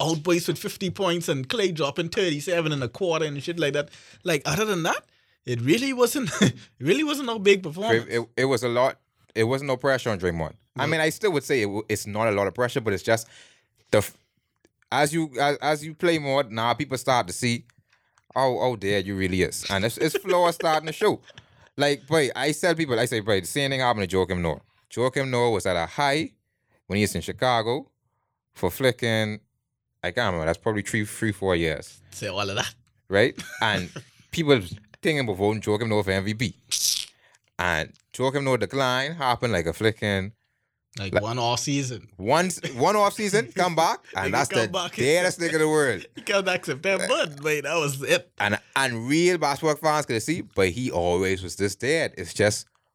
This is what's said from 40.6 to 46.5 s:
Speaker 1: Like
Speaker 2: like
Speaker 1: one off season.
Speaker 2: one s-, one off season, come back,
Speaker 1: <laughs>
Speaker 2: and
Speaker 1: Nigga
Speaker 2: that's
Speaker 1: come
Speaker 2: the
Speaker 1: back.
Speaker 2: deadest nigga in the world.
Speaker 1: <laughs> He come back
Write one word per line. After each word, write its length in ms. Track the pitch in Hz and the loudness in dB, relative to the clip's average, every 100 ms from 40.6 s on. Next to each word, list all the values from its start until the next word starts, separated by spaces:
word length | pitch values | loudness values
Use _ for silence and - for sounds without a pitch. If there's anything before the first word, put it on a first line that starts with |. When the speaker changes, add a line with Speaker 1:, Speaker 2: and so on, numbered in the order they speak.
| _ _ _ - | _ _ _ -10
Speaker 1:
Like 140 | 98 | -2
Speaker 2:
like 100 | 101 | -2
Speaker 1:
one 160 | 104 127 | -2 0
off 200 | 117 120 | 0 0
season. 460 | - 143 131 113 - - | -2 -4 -4 -8 -14 -8
Speaker 2:
one 300 | 98 151 185 | 0 2 2
s-, 120 | 165 156 | -4 -8
one 220 | 127 156 208 | 0 2 4
off 180 | 202 | 2
season, 380 | 196 208 202 - - | 0 0 0 -2 -2
come 200 | 180 160 | 0 2
back, 240 | 175 370 - | 0 0 -6
Speaker 1:
<laughs> 80 | - | -6
Speaker 2:
and 120 | 95 | -2
Speaker 1:
Nigga 40 | |
Speaker 2:
that's 180 | 110 - | 0 0
Speaker 1:
come 120 | 196 | 0
Speaker 2:
the 40 | 110 | -2
Speaker 1:
back. 260 | 127 170 - | -4 -6 0
Speaker 2:
deadest 440 | 135 170 180 170 | 2 4 2 0
nigga 140 | 170 | -2
in 60 | 156 | 0
the 100 | 156 | 2
world. 360 | 156 143 95 - | 2 2 0 -8
Speaker 1:
<laughs> 60 | - | -10
He 60 | |
come 240 | - 202 | -2 0
back 200 | 185 | 0